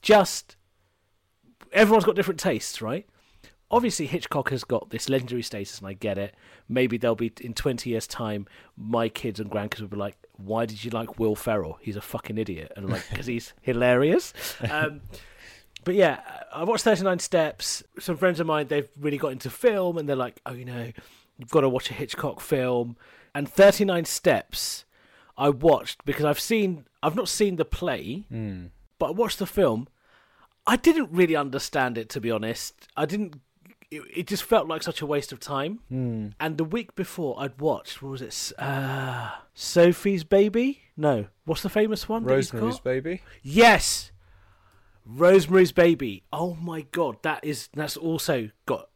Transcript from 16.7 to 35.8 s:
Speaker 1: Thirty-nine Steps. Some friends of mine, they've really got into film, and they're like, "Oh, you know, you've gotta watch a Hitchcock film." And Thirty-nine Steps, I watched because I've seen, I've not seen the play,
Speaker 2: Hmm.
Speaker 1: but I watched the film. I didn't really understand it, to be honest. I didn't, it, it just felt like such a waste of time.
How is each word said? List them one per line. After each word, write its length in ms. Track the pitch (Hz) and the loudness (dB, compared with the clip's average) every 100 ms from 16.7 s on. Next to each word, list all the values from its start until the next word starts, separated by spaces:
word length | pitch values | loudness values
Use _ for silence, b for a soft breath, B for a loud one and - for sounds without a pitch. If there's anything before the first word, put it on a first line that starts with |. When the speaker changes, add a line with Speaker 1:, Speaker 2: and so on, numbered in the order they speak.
| 233 | 0
Speaker 1:
Thirty-nine 360 | - 202 190 180 | 4 4 2 0
Steps. 640 | - 180 156 - - - - - | 0 2 2 -2 -8 -8 -10 -14
Some 180 | - 160 | -6 0
friends 220 | 185 165 | 0 2
of 80 | 165 | 0
mine, 220 | 156 147 | 0 0
they've 200 | 147 143 - | -2 -2 -6
really 200 | 147 143 | -4 -2
got 140 | 147 | -4
into 180 | 131 135 | -4 -10
film, 480 | - 247 208 180 170 | 2 2 4 0 -2
and 100 | 147 | -2
they're 60 | 135 | -2
like, 260 | 123 - - | -2 -6 -14
"Oh, 60 | |
you 120 | 123 123 | -12 -10
know, 260 | 120 117 113 B B B _ | -10 -10 -12 B B B _
you've 140 | 117 | 0
gotta 180 | 160 135 | 2 4
watch 220 | 127 - | 0 -4
a 20 | |
Hitchcock 480 | 117 139 - 147 - | -8 -8 -6 -6 -8
film." 560 | - 139 127 123 120 120 b b b 143 | -2 -2 0 0 -2 -8 b b b -8
And 120 | 143 | -6
Thirty-nine 580 | - 196 196 202 180 170 | 8 8 8 2 2 0
Steps, 800 | - - 120 - - - - - b b b b - | 0 2 2 0 -8 -8 -8 -14 b b b b 0
I 120 | 143 | 0
watched 540 | 139 165 147 - - - | 4 4 4 2 -10 -6
because 200 | 143 147 | -2 0
I've 140 | 143 | 0
seen, 460 | - 226 202 170 - _ | 0 0 0 -2 -12 _
I've 120 | 156 170 | -4 -2
not 140 | 196 | -4
seen 280 | - 208 180 | 0 0 0
the 80 | 160 | -4
play, 600 | - 175 120 76 147 214 | -2 -4 -4 -6 -10 -10
Speaker 2:
Hmm. 360 | 117 107 95 87 - _ _ | -8 -8 -8 -12 -20 _ _
Speaker 1:
but 120 | 160 | -4
I 20 | |
watched 260 | 175 226 - | 0 -2 -2
the 80 | 190 | -4
film. 440 | - 170 113 131 b b b b b b _ - | 2 2 2 -6 b b b b b b _ 0
I 100 | 254 | 2
didn't 360 | 330 320 226 | 4 2 0
really 240 | 170 180 156 | 2 4 4
understand 640 | 139 127 - 147 127 117 | 0 -4 -4 0 0 -2
it, 100 | 110 | -6
to 100 | - | -6
be 120 | 117 | -2
honest. 560 | 110 110 117 - _ - - | -2 -2 -6 -10 _ -14 -6
I 80 | 151 | -4
didn't, 340 | 202 202 147 _ _ _ _ _ | -4 -6 -10 _ _ _ _ _
it, 140 | 151 - | -18 -12
it 140 | - 180 | -10 -6
just 160 | - | -6
felt 240 | - 220 156 | 2 2 2
like 160 | 160 | -4
such 180 | - 160 | -6 -8
a 40 | 147 | -4
waste 240 | 147 139 | -4 -4
of 80 | 131 | -14
time. 400 | - 143 147 220 | -8 -4 -4 -8